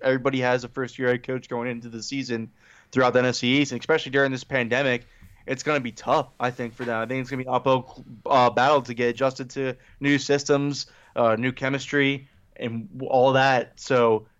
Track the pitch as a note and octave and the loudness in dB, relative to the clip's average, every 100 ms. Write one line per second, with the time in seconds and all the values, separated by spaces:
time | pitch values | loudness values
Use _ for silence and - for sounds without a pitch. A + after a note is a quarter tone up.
0 | C3 C3 B2+ C3 B2+ B2 A#2+ - B2 - | -2 0 0 0 0 0 -4 -8 -8 -4
1 | B2 B2 B2 C3 - B2 A#2+ A#2+ A#2+ A2+ | -2 -2 -4 -8 -6 -6 -6 -8 -12 -12
2 | G#2+ C#3 B2 A#2 A2+ _ _ - _ C3 | -8 -8 -4 -6 -6 _ _ -20 _ 2
3 | B2+ B2 B2+ A#2 B2 C3+ C#3+ A#2+ - D#3+ | 4 4 2 0 0 2 0 -4 0 0
4 | C3+ C3+ C#3 C3 - C3+ A#2 B2 C#3 B2 | 0 0 0 -2 -4 -4 0 0 0 -2
5 | - _ - - - C3 - D3 A#2+ A2 | -6 _ -20 -16 -10 -6 -2 -2 -4 -8
6 | - D3+ C3 - B2 B2 A#2+ A2 A#2+ A2+ | -2 -2 -2 -6 -6 -6 -10 -8 -6 -4
7 | A2+ C3 B2+ C3+ B2+ B2+ C3+ C3 - - | -4 -6 -6 -8 -4 -2 2 0 -2 -16
8 | - A2+ - C#3 B2 A2 C3 D3+ B2 A#2 | -20 -14 2 4 6 4 4 4 0 -2
9 | A#2+ A#2+ C3+ B2+ C3 - C3+ B2 _ - | -2 0 -2 -2 -10 -6 -6 -6 _ -4
10 | C#3 C#3+ - C#3+ C#3+ C#3+ C#3+ C#3 - _ | 0 0 2 0 2 2 2 -4 -10 _
11 | _ - A#2 A2 B2+ B2+ C3+ C3+ C3 C#3+ | _ 0 2 2 -2 -4 -4 -4 -2 0
12 | C#3 C#3 C3+ _ _ - A#2+ A#2 A2 C3+ | 0 -2 -8 _ _ -12 -8 -8 -10 -10
13 | C3 C3 B2+ C3 C3+ B2+ A#2 - - B2+ | 0 4 4 6 4 2 -2 -10 0 4
14 | A#2 A2 - | 4 2 -2